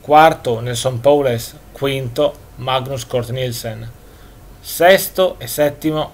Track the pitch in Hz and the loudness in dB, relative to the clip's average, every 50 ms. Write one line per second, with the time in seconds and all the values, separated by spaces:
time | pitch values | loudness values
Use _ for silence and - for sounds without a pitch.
0 | - - 143 151 156 165 156 - - 131 120 110 117 123 120 120 - 131 123 117 | 0 4 6 8 8 6 4 2 -4 -4 -4 -4 -4 -6 -6 -2 -4 -4 -4 2
1 | 120 139 147 147 139 131 120 113 113 - - - - - - - 135 139 135 135 | 2 4 4 4 2 0 -2 -2 -6 -10 -16 -20 -20 -20 -12 -6 -4 -4 -4 -4
2 | 135 120 120 - 147 143 - - - - - - 123 131 131 131 123 131 139 127 | -6 -6 -4 -2 -2 -2 -2 -4 -20 -20 -18 -10 -6 -2 -2 -2 -2 -4 -8 -8
3 | 117 - - 127 113 117 120 131 131 127 120 123 - 117 110 110 113 113 - - | -8 -4 -4 -4 -4 -4 -6 -6 -6 -6 -6 -8 -8 -10 -10 -10 -14 -16 -16 -20
4 | - - - - - - - - - - - - - - - - 160 175 196 185 | -20 -20 -20 -20 -20 -20 -20 -20 -20 -20 -20 -20 -16 -14 -4 2 4 6 6 4
5 | - - - - 185 180 180 - 131 117 - - 151 147 143 - - 156 156 156 | 2 -4 -2 0 0 0 -2 -6 -12 -10 -2 0 0 0 0 -2 -4 -4 -2 -2
6 | 143 - | -4 -6